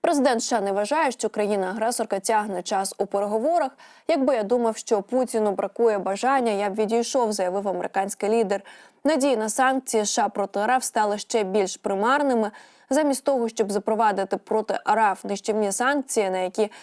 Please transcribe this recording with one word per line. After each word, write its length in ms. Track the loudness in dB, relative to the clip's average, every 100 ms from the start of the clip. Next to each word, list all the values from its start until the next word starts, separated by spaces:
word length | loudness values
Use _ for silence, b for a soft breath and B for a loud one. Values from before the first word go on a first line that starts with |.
Президент 420 | 0 2 2 2
С 60 | 0
Ш 80 | -2
А 40 |
не 120 | 0
вважає, 380 | -2 0 0 0
що 180 | 0 -4
країна-агресорка 920 | -2 -2 0 -2 -2 -2 -2 -2 -2
тягне 420 | 0 0 0 -4
час 320 | -4 -2 -2 -4
у 80 | -2
переговорах. 640 | -2 0 0 2 2 0 -4 B B B
«Якби 260 | 0 2
я 80 | 0
думав, 340 | 2 0 0 -2
що 260 | 0 -2
Путіну 500 | 0 -2 0 0 0
бракує 460 | 0 -4 2 2 2
бажання, 540 | -2 -2 0 2 2
я 180 | 0 -2
б 40 |
відійшов», 580 | -2 0 0 0 0 0
заявив 360 | 0 -2 -2 -2
американський 600 | -4 -4 -2 -2 -2 0
лідер. 320 | 2 2 -2 -6 B B B
Надії 320 | 0 2 2 2
на 120 | 0
санкції 540 | 0 2 0 0 -2
С 100 | 0
Ш 100 | 0
А 40 | 0
проти 320 | 0 -4 -2
Р 100 | 0
Ф 140 | 0
стали 340 | 0 0 0 -2
ще 260 | -2 -2
більш 320 | 0 0 0 -2
примарними. 760 | -4 0 2 2 2 2 0 B B B B
Замість 320 | 0 2 0
того, 240 | 0 0 0
щоб 240 | -2 -2
запровадити 640 | -2 -2 2 2 0 -2 -4
проти 420 | -2 -2 0 -2 0
Р 100 | 2
Ф 260 | 2 0
нищівні 480 | -4 -6 -2 -2 0
санкції, 580 | 0 0 0 -2 -2 0
на 80 | 0
які 320 | -2 -2 -4 B